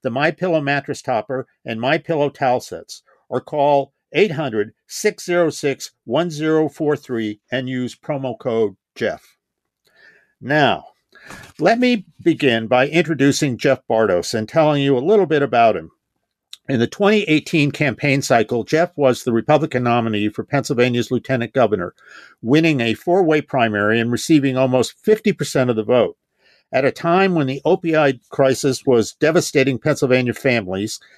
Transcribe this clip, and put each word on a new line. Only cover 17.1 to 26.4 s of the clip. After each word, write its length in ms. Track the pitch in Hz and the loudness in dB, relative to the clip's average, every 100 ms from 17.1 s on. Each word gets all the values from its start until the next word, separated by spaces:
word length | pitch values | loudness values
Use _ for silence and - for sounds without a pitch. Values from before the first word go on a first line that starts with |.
| 214 | 2
eighteen 500 | 175 156 - 165 143 | 2 -2 0 0 0
campaign 480 | - 147 107 147 139 | 0 -4 -2 -2 -2
cycle, 420 | - 120 107 120 | 0 0 0 -4
Jeff 320 | 104 156 175 - | -2 0 -2 0
was 280 | 135 120 | 0 0
the 80 | - | 0
Republican 500 | 117 107 151 156 123 | -2 2 0 0 -2
nominee 460 | 123 120 113 107 104 | 0 0 0 -2 -4
for 160 | - | -6
Pennsylvania's 680 | 104 139 - 117 127 120 117 | -4 -4 -2 0 0 0 -2
lieutenant 440 | 123 - 131 117 | -4 -2 -4 -2
governor, 400 | 135 113 98 87 - - - - _ | 0 0 0 -4 -12 -20 -20 -20 _
winning 380 | 113 151 165 143 | 0 2 2 0
a 120 | 117 | -2
four-way 480 | 107 - 180 165 151 | -4 0 0 2 0
primary 580 | 143 135 117 104 104 113 | 0 -2 0 2 2 2
and 140 | 117 | 0
receiving 460 | 120 - 156 135 127 | -4 2 2 2 0
almost 400 | 131 127 113 - | 2 2 0 -2
fifty 300 | - 214 208 | 0 2 2
percent 380 | 170 143 147 127 | -2 -2 0 0
of 60 | 110 | 0
the 60 | |
vote. 360 | 107 123 101 - _ _ | 2 2 2 -4 _ _